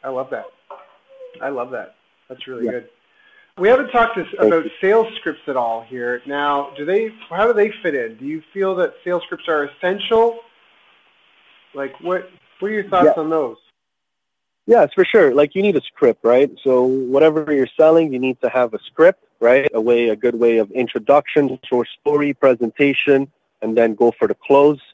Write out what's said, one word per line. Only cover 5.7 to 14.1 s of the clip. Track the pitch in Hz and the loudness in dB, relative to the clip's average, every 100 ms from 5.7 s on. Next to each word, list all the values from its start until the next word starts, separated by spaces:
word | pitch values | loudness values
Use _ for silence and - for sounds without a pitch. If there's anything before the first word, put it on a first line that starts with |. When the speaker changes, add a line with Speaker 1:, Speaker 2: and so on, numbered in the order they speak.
| 113 | -6
Speaker 1:
here. | 113 127 120 123 135 | -10 -10 -6 -8 -8
Now, | 143 147 143 143 - | -6 -2 -2 -6 -10
do | 147 | -4
they, | 196 226 220 - | -2 -4 -10 -14
how | 165 220 | -2 0
do | |
they | 220 214 - | 2 0 -2
fit | 180 143 | -6 -4
in? | 117 113 | -6 -10
Do | 135 | -12
you | 156 156 | -12 _
feel | 196 190 185 | -6 -4 -2
that | 175 - | -4 -4
sales | - 175 | -6 -6
scripts | - 170 - | -6 -12 -4
are | 151 | -4
essential? | 143 - 180 196 - 220 135 - - _ _ _ _ _ _ _ _ _ _ _ _ | -4 -6 -6 -4 -2 2 0 -2 -18 _ _ _ _ _ _ _ _ _ _ _ _
Like, | 139 139 - | -12 -12 -10
what, | 170 180 180 _ _ _ | -6 -6 -6 _ _ _
what | 196 | -6
are | |
your | 214 196 | -6 -2
thoughts | 185 180 170 | 4 4 2
Speaker 2:
Yeah. | |
Speaker 1:
on | 156 | -2
those? | 160 131 - _ _ _ _ _ | -2 -2 -8 _ _ _ _ _